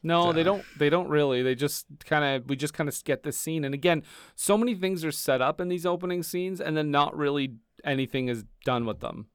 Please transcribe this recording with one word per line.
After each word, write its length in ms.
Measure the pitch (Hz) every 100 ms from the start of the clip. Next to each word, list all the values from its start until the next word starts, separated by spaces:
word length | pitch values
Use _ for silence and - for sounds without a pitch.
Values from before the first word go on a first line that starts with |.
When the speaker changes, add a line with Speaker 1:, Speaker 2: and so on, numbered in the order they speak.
Speaker 1:
No, 280 | 160 170 175
they 100 | 160
Speaker 2:
So. 40 | 165
Speaker 1:
don't. 180 | 202 - -
They 120 | 147
don't 200 | 165 180
really. 320 | 151 143 127
They 100 | 127 127
just 300 | 143 - - 147 -
kinda, 380 | 156 143 135 127
we 100 | 135
just 180 | 143 -
kinda 160 | 147 -
get 200 | - 135
this 140 | 151 143
scene, 260 | - 160 143
and 80 |
again, 300 | 139 170 160 - - - -
so 220 | - 208
many 160 | 240 202
things 280 | 185 185 156
are 60 |
set 300 | 143 - 131
up 180 | 131 156
in 60 | 180
these 160 | 180 175
opening 380 | 175 180 175
scenes, 360 | 165 180 185 185
and 140 | - 156
then 140 | 151
not 240 | 143 143 -
really 380 | 147 143 139 113 _ _
anything 440 | - 135 131 135 127
is 160 | 117 104 -
done 220 | - 127 117
with 140 | 104
them. 280 | 117 82 104